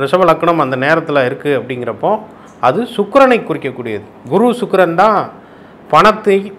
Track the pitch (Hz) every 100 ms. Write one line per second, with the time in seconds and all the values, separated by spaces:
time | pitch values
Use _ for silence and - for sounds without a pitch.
0 | 135 185 175 160 170 165 135 131 139 160
1 | 151 143 127 135 147 135 117 123 117 110
2 | 165 214 - - - - 120 160 240 -
3 | 202 - 254 226 156 147 135 123 117 104
4 | 104 - 123 131 247 233 196 202 175 165
5 | 214 196 120 - - - - - - 151
6 | 214 208 208 196 202